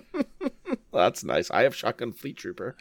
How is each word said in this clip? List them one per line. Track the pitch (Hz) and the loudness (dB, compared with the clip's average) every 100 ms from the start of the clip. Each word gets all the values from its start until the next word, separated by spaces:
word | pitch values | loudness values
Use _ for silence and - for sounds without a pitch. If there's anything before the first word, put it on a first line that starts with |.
| - 349 - | -2 -4 -6
<laughs> | - 320 - 381 311 _ | -6 -8 -6 -6 -6 _
That's | - 90 - | 2 4 2
nice. | - 71 - | -2 0 0
I | 90 | 4
have | 131 | 4
shotgun | - 110 - 120 | 2 -4 -2 -6
fleet | - 139 - | -8 -10 -10
trooper. | 95 90 101 - | -10 -8 -10 -6